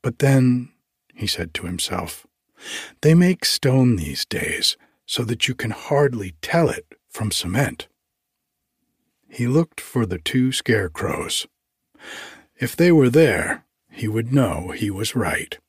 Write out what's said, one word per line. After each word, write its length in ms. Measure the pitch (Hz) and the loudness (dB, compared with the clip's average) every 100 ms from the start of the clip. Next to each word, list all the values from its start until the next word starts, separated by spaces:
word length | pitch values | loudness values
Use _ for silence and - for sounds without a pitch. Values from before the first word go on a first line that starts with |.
But 160 | 127 113 | -6 0
then, 520 | 139 135 127 123 131 _ _ _ _ | 4 4 4 2 -4 _ _ _ _
he 120 | - 104 | -2 -2
said 280 | - 82 | -2 -6
to 120 | - 85 | -8 -8
himself, 600 | 87 - - - - _ _ _ _ - - - _ | -6 -4 -4 -6 -12 _ _ _ _ -12 -12 -12 _
they 140 | 151 | 4
make 300 | 165 180 180 | 6 6 2
stone 520 | - - 135 131 127 107 | -2 0 2 4 4 2
these 300 | 78 69 - | -2 -6 -6
days 500 | - - - - - _ _ - | -6 -6 -2 -2 -4 _ _ -10
so 180 | - | -6
that 240 | 113 117 - | -4 -2 -4
you 60 | |
can 160 | 123 113 | -4 -6
hardly 640 | - - 143 143 120 95 - | -8 -2 2 2 0 -10 -12
tell 260 | - 170 160 | -2 0 0
it 300 | - - - _ | -2 -12 -20 _
from 220 | - 107 | -8 -4
cement. 580 | - 87 104 - 80 - _ _ _ _ _ _ _ _ _ _ _ _ _ _ | -4 -2 -2 -2 -4 -18 _ _ _ _ _ _ _ _ _ _ _ _ _ _
He 180 | - 120 | -6 0
looked 340 | 143 165 - | 0 0 -6
for 260 | - 123 107 | -6 -2 -2
the 120 | 90 | -4
two 340 | - 127 127 | -2 0 0
scarecrows. 920 | - - 110 90 - 98 - - - - _ _ _ _ _ - - - - _ _ | -2 0 0 0 -6 -6 -4 -4 -6 -8 _ _ _ _ _ -20 -18 -18 -20 _ _
If 200 | 117 - | -8 2
they 160 | 175 | 4
were 180 | 165 127 | 6 6
there, 540 | 135 165 - - - _ _ _ | 6 4 2 -2 -8 _ _ _
he 180 | - 123 | -8 -4
would 240 | 110 117 | -4 0
know 400 | 139 113 82 90 | 2 2 -2 -8
he 180 | - 104 | -6 -6
was 260 | 98 110 123 | -4 -4 -2
right. 420 | - - - - | -2 -4 -8 -16